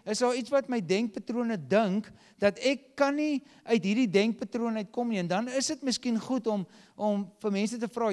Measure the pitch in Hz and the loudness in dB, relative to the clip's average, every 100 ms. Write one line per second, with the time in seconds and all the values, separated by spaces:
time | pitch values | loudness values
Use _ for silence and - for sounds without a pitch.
0 | - 214 247 247 220 277 269 247 165 190 | -6 0 0 0 0 0 0 -2 0 0
1 | 233 214 - 233 233 214 135 196 214 196 | 0 -6 -6 -2 -2 -2 2 2 4 0
2 | - - - - 202 202 254 277 - - | -4 -12 -20 0 0 2 0 0 -4 0
3 | 277 285 302 277 - - - 233 190 214 | 2 2 0 0 -4 -12 0 0 2 2
4 | 247 196 220 226 208 240 233 220 202 - | 4 4 2 0 -4 -4 -2 -4 -6 -4
5 | 240 208 175 180 247 262 262 311 269 226 | -2 -2 0 -2 -2 -2 -2 -2 -2 -2
6 | 247 226 - 254 226 208 175 - - - | 0 -2 0 -2 0 -2 -4 -12 -18 -4
7 | 208 202 202 - 220 196 208 233 220 - | 0 0 -4 -6 -2 0 -2 -2 -6 -2
8 | 226 | -2